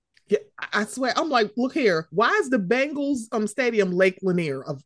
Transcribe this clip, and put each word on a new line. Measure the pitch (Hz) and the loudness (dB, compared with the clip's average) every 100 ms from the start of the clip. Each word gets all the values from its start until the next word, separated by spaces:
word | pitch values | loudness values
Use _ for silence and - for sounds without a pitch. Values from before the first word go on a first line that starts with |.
| _ _ - | _ _ -4
Yeah, | - - - | -4 -4 -14
I, | - 202 | -6 -4
I | |
swear. | 214 254 254 - | -4 -4 -2 -2
I'm | 320 | 0
like, | 247 214 - | 0 0 -2
"Look | 262 | -2
here. | 320 226 160 - | 2 2 2 -2
Why | 165 240 415 | 0 2 2
is | 285 | 2
the | 247 | 0
Bengals, | 180 247 285 285 285 262 220 | 2 0 0 -2 -2 -4 -4
um, | 233 208 | -4 -4
stadium | - 247 220 185 | -2 0 0 2
Lake | 180 190 185 | 4 2 2
Lanier | 190 180 160 135 | 0 0 0 -4
of | - 139 | -8 -10